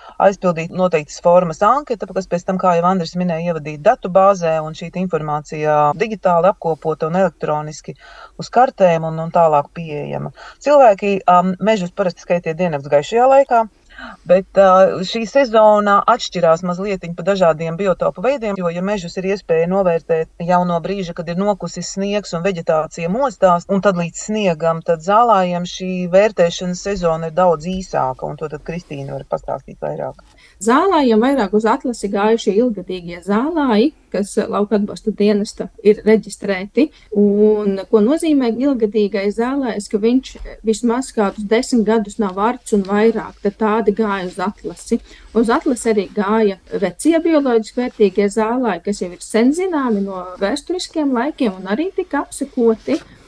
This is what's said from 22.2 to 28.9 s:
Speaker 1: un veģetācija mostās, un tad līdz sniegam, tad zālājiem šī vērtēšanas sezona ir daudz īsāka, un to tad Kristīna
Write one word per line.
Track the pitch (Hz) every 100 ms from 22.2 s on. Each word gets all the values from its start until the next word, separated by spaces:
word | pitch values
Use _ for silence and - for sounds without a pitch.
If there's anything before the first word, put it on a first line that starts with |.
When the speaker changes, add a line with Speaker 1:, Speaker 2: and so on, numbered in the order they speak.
| 202 170
Speaker 1:
un | 185
veģetācija | 170 165 160 151 - 170
mostās, | 214 277 - 185 175 -
un | 196 202
tad | 175
līdz | 170 - -
sniegam, | 214 196 156 165 165 165
tad | 165 165
zālājiem | 208 240 196 180 175 180
šī | - 185 185 175
vērtēšanas | 185 214 202 170 - 180 180 202
sezona | 202 170 160 165
ir | 156
daudz | 185 156 170
īsāka, | 185 185 147 131 131 151
un | 147
to | 156
tad | 147 -
Kristīna | 170 -